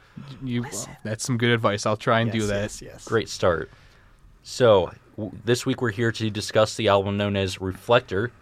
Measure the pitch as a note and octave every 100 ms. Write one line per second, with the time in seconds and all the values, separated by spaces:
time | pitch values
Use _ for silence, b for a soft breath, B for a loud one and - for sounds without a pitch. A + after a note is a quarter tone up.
0 | B B C#3 C3 C3 A#2+ A#2+ G#2 - -
1 | G#2+ A2 - A#2+ A#2+ A#2 A2+ G2+ A2+ G#2+
2 | - A2+ A2+ A2 G#2 G2+ G#2 - - -
3 | - A2+ - - G2 E2 - b b b
4 | b b b _ - - B2 G2 E2+ -
5 | _ - G#2+ G2 G#2+ A#2+ C3+ B2 A#2+ G2+
6 | A#2 - A2 G#2 - A2+ G#2+ - G#2+ G2+
7 | G2 G2+ G#2 G2+ F#2+ - F#2+ F#2 - A#2+
8 | - F#2 A#2 -